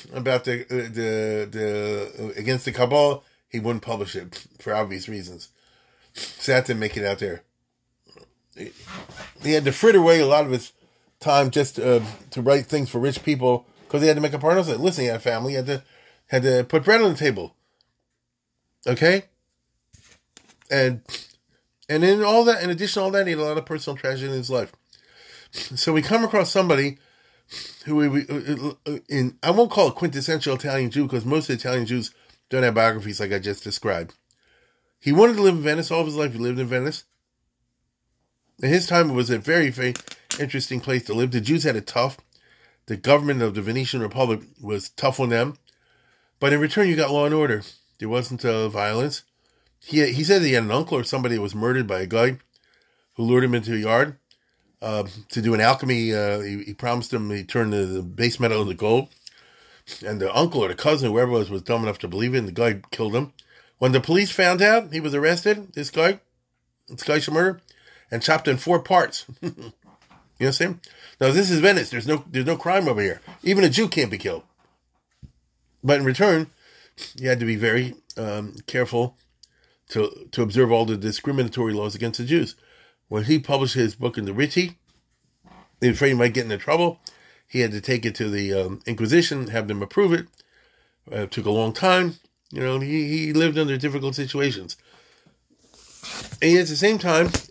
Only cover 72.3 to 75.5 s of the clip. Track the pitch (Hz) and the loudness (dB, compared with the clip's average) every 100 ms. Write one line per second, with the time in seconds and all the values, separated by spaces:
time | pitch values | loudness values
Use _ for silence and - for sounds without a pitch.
72.3 | 131 131 165 170 196 156 107 98 82 - | -4 -2 -2 0 2 2 0 0 -4 -12
73.3 | - 175 196 175 127 208 160 117 101 98 | -6 0 4 4 4 0 0 -2 -4 -6
74.3 | - - _ _ _ _ _ _ _ - | -8 -10 _ _ _ _ _ _ _ -20
75.3 | _ _ | _ _